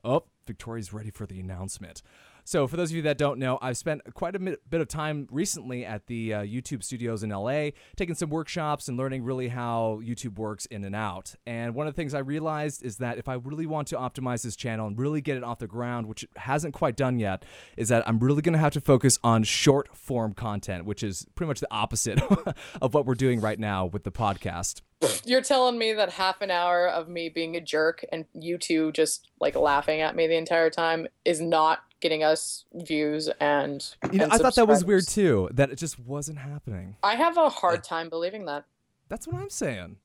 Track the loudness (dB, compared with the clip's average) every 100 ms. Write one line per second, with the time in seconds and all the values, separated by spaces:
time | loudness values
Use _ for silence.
0 | 2 0 0 _ -14 -12 -8 -8 -8 -10
1 | -10 -10 -10 -8 -8 -8 -8 -10 -14 -18
2 | _ _ -20 _ -2 0 2 0 -2 0
3 | 0 2 0 2 -2 0 -2 -4 -4 -6
4 | -8 -6 -6 -4 -4 -6 _ -2 -2 -2
5 | -4 -4 -4 -4 -2 -4 -6 -8 -6 -10
6 | -6 -6 -2 -4 -4 -6 -6 -8 -8 -6
7 | -4 -4 -4 -4 -2 -2 -2 -6 -18 -6
8 | -4 -4 -2 -4 -4 -4 -2 -2 -4 -4
9 | -4 -4 -4 -4 -4 -4 -2 0 0 -2
10 | -6 -6 -8 -6 -6 -6 -10 -8 -6 -4
11 | -4 -6 -12 -16 -10 -6 -4 -4 -4 -4
12 | -4 -4 -2 -2 -2 -2 -4 -4 -10 -6
13 | -6 -6 -6 -8 -6 -6 -4 -4 -4 -4
14 | -6 -4 -4 -2 -4 -6 -6 -4 -4 -2
15 | -2 -2 -2 -4 -4 -8 -8 -6 -4 -4
16 | -6 -10 -14 -10 -2 -2 -2 -2 -2 2
17 | 0 2 0 -2 -8 -20 -18 -6 2 4
18 | 4 4 4 4 4 4 4 2 6 8
19 | 8 6 6 6 4 6 6 6 2 -14
20 | -4 -2 -2 -4 -6 -6 -6 -6 -6 -4
21 | -4 -6 -10 -6 -4 -4 -4 -2 -2 0
22 | 2 0 4 2 2 -8 -12 -4 2 2
23 | 2 2 2 2 0 0 -2 0 -2 -4
24 | -6 0 0 0 -6 -6 -8 -8 _ _
25 | 0 0 2 2 4 4 4 2 0 2
26 | 0 2 0 0 0 2 4 4 4 2
27 | -4 -6 -4 -4 -4 -4 -2 2 2 0
28 | -8 -8 -8 -10 -6 -6 0 2 2 2
29 | 2 0 _ _ 0 4 4 4 2 0
30 | 0 2 2 2 2 4 4 2 0 0
31 | -4 _ 0 0 2 4 4 4 _ _
32 | -2 2 4 2 0 -10 -12 -14 -2 0
33 | 0 0 -2 0 2 2 0 -6 -10 -8
34 | 0 2 4 6 4 6 6 6 6 4
35 | 4 2 4 4 2 2 0 0 -10 -10
36 | -10 -8 -8 -10 -10 -10 -8 -8 -10 0
37 | 2 4 4 6 4 4 2 2 -2 -6
38 | -4 -4 -4 -4 -6 -6 -8 _ _ _
39 | _ -12 -6 -6 -6 -4 -4 -4 -10 -18